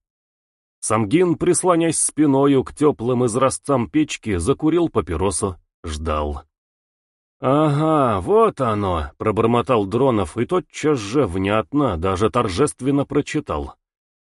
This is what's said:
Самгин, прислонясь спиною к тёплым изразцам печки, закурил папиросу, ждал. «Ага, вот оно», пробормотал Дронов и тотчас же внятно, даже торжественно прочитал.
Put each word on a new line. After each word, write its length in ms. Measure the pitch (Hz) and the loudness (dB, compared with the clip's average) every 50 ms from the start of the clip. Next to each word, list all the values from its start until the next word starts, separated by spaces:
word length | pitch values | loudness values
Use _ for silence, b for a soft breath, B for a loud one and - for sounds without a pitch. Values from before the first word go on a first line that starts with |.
| _ _ _ _ _ _ _ _ _ _ _ _ _ _ _ - | _ _ _ _ _ _ _ _ _ _ _ _ _ _ _ -10
Самгин, 560 | - - 110 113 110 98 131 175 185 175 151 | -4 -2 0 0 0 2 2 2 2 2 0
прислонясь 600 | - 165 180 165 - - 185 175 165 165 165 - - | 0 2 0 0 2 2 2 2 2 2 0 0 -2
спиною 640 | - - - 143 156 143 131 135 143 143 139 131 | -4 -4 0 2 2 4 4 4 4 4 4 2
к 120 | - - - | 0 -2 -4
тёплым 500 | - 147 147 - - 113 123 127 120 127 | 0 0 0 2 0 -2 -2 0 0 0
изразцам 640 | 120 104 131 135 127 - - - - 139 120 113 80 | 0 0 2 0 0 0 -4 -2 -2 0 0 0 0
печки, 480 | - 151 151 - - - - 113 98 | 0 -2 0 0 -4 -10 -4 -4 -2
закурил 540 | 87 82 120 131 - 151 156 160 175 170 156 | -2 0 0 -2 0 0 0 2 2 0 0
папиросу, 640 | - 113 85 87 82 80 92 101 95 - 104 98 82 - _ _ _ _ | -2 -2 -4 -2 -4 -2 -2 -2 -2 -2 -4 -4 -6 -8 _ _ _ _
ждал. 600 | - 85 76 73 80 80 76 76 76 76 73 71 - _ _ _ _ _ _ _ _ _ _ _ _ _ _ _ _ _ _ - | -12 -10 -8 -8 -6 -4 -4 -4 -4 -4 -6 -10 -12 _ _ _ _ _ _ _ _ _ _ _ _ _ _ _ _ _ _ -6
«Ага, 800 | 131 127 139 147 156 151 143 147 156 160 156 147 135 120 107 92 | -2 0 2 2 2 2 0 0 0 0 2 2 2 2 0 -2
вот 400 | 87 139 202 226 226 202 - - | 0 2 2 4 4 2 2 -2
оно», 520 | 131 117 107 104 101 92 87 80 73 69 - | -2 -2 0 0 -2 -2 -2 -2 -4 -6 -8
пробормотал 720 | - 101 110 101 110 110 117 120 117 113 - 127 110 101 | -4 -2 -2 0 2 2 2 2 2 2 2 0 0 0
Дронов 500 | 95 - 113 135 135 117 104 92 82 - | 0 0 0 2 2 2 0 -2 -2 -2
и 80 | 113 123 | -4 -4
тотчас 540 | - 180 180 - _ - - - 151 151 120 | -2 -2 -4 -4 _ -12 -4 0 0 0 0
же 280 | 101 98 117 151 127 | -2 -2 0 0 0
внятно, 720 | 90 82 95 95 98 107 110 107 - - 147 143 117 90 | 0 0 -2 0 0 0 0 -2 0 -2 0 0 0 -2
даже 340 | 78 87 95 95 90 110 104 | -2 -2 -2 0 2 0 0
торжественно 760 | - 123 113 107 85 101 147 147 - - 120 143 143 143 131 | 2 0 -2 0 0 0 0 0 0 -4 -4 0 0 0 -2
прочитал. 680 | - 139 147 131 - - 151 143 - 82 73 71 69 - _ _ _ _ _ _ _ _ _ _ _ | 0 -2 -2 -2 -2 -4 -6 -4 -4 -6 -6 -6 -8 -12 _ _ _ _ _ _ _ _ _ _ _